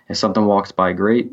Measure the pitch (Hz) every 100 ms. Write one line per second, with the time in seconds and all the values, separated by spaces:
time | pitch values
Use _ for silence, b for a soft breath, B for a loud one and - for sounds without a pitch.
0 | - 101 110 98 104 101 101 - 92 90
1 | 101 120 -